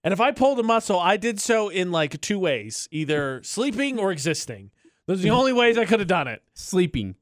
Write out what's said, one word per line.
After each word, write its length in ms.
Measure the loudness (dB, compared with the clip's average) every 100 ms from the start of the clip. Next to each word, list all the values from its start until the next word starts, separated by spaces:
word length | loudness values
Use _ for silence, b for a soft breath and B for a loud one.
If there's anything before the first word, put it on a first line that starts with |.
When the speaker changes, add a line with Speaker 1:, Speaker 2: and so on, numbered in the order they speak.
Speaker 1:
And 100 | 0
if 80 | 2
I 120 | 0
pulled 260 | 4 2 2
a 60 |
muscle, 340 | 2 2 2 0
I 180 | 2 2
did 220 | 0 -4
so 300 | 0 0 0
in, 240 | -2 -2
like, 280 | 0 -2 -4
two 200 | -4 0
ways, 480 | 0 -2 -4 -10 -8
either 500 | -6 -2 -2 -2 -6
sleeping 560 | -8 -4 -2 -2 -4 -2
or 100 | -2
existing. 640 | -2 -2 -4 -6 -12 -16 b b b -4
Those 140 | 0
are 20 |
the 80 | 2
only 220 | 4 4
ways 260 | 4 4 4
I 60 |
could 160 | 2 2
have 80 | 2
done 180 | 0 0
it. 160 | -8 _
Speaker 2:
Sleeping. 600 | -18 -2 2 2 0 -6 -10